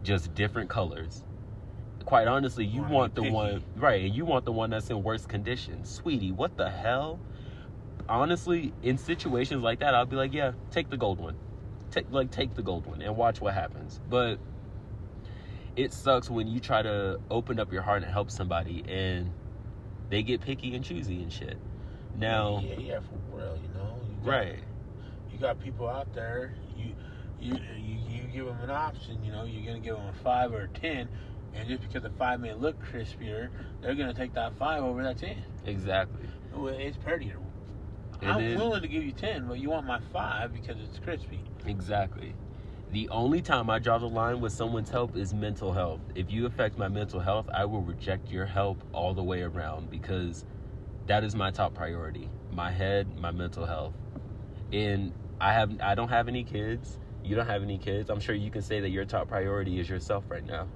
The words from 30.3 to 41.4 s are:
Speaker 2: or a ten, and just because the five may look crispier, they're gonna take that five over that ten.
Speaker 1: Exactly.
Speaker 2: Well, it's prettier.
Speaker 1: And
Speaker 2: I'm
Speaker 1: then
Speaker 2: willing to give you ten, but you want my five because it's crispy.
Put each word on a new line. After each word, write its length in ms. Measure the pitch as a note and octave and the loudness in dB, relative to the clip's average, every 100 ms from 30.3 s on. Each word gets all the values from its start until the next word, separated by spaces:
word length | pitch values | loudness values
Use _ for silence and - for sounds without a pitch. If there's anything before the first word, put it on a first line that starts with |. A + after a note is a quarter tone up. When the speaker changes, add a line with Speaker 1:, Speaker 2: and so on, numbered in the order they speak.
| B2 B2 | 4 4
Speaker 2:
or 80 | A2+ | 0
a 60 | G2+ | -4
ten, 420 | - E3 C#3+ A#2+ - - - - - | -4 -2 -2 -4 -6 -8 -8 -8 -6
and 120 | A2 | -4
just 140 | B2+ | -4
because 220 | - B2+ | -2 -4
the 80 | - | -4
five 280 | - B2+ B2 | 0 2 2
may 140 | A#2+ | -2
look 260 | G#2+ C#3+ D#3 | 0 0 0
crispier, 640 | - B2 G#2+ - A#2 G#2+ B2 - - - | -6 -6 -6 -6 -6 -4 -4 -6 -8 -6
they're 140 | B2 C#3 | -2 0
gonna 180 | C3+ | 0
take 200 | A#2+ B2+ | -2 -2
that 200 | A#2+ A2+ A2 | -2 -2 0
five 260 | C#3 D#3 | 0 2
over 180 | C3 B2 | 0 0
that 160 | C3 B2 | 0 -2
ten. 200 | F3 G#3+ - - - | -4 -6 -8 -8 -4
Speaker 1:
Exactly. 640 | G2+ F#2+ F#2+ F#2+ - - - - | -2 2 2 2 -2 -8 -10 -8
Speaker 2:
Well, 140 | - C3+ | -4 -4
it's 300 | C3+ C#3 C#3+ | -2 -4 -4
prettier. 420 | - F3 G#2+ F#2 - - - - - - - - | -2 0 -2 -6 -8 -10 -10 -10 -8 -8 -8 -4
Speaker 1:
And 100 | F#3+ | 2
Speaker 2:
I'm 80 | G#3 | 4
Speaker 1:
then 200 | - F3+ | 4 4
Speaker 2:
willing 240 | A3+ G#3+ | 4 2
to 40 | E3 | 0
give 160 | D3+ | -2
you 80 | D3+ | -2
ten, 360 | B2+ G#3 F#3+ B2 | -2 -2 -2 -2
but 120 | B2 | -2
you 120 | C#3 | 0
want 160 | D#3+ C#3 | 0 0
my 120 | A#2+ A2+ | -2 -2
five 400 | F3+ G#3 - A#2+ | -2 0 0 -2
because 240 | - - - | -4 -6 -6
it's 200 | - - | -8 -6
crispy. 400 | - E3 - - | -4 -4 -4 -6